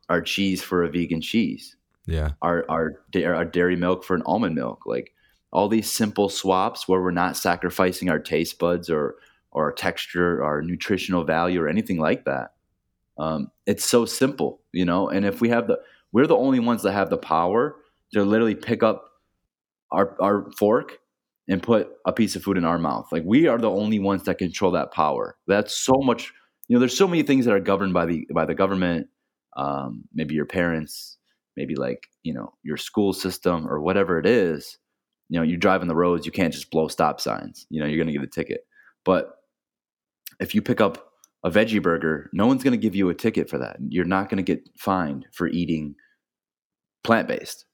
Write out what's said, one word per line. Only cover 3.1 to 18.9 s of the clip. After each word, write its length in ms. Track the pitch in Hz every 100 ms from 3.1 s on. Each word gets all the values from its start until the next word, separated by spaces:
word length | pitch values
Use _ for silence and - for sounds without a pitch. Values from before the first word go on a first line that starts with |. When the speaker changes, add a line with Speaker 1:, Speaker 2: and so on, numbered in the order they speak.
Speaker 1:
da-, 140 | 92
our 200 | 82 82 85
dairy 300 | 87 90 87
milk 280 | 87 92
for 100 | -
an 80 | 90 -
almond 280 | 95 101
milk. 300 | 78 60 50 50
Like, 280 | 60 - _ _ _ _
all 160 | 82 101
these 220 | 110 107
simple 380 | - 107 104 101
swaps 580 | - 95 92 107 - -
where 140 | 92
we're 100 | 92
not 260 | 87 90 -
sacrificing 720 | 92 87 90 - 92 90 90
our 100 | 76
taste 400 | - 76 82 -
buds 300 | 87 87 87
or, 280 | 78 71 - _ _ _
or 140 | -
our 80 | 76
texture, 720 | - 92 - - 87 87 78
our 180 | 76 73
nutritional 600 | 82 87 - 95 - 90
value 360 | 78 80 90 90
or 80 | 78
anything 300 | 95 107 87
like 260 | 78 110 -
that. 260 | 67 - _ _ _ _ _ _ -
Um, 320 | 78 78 - _ -
it's 180 | 104
so 220 | - 120 113
simple, 560 | - 131 - 71 - _
you 140 | 87 90
know? 240 | 90 98
And 160 | 98 101
if 160 | 98
we 80 | 117
have 160 | 120 120
the, 120 | - - _ _
we're 140 | 110 156
the 80 | 143
only 240 | 135 127
ones 240 | 117 117
that 80 | 101
have 180 | 101 95
the 80 | 98
power 580 | - 78 87 110 147 - _ _ _
to 100 | 107
literally 300 | 101 110 117
pick 280 | 104 - 107
up 280 | 113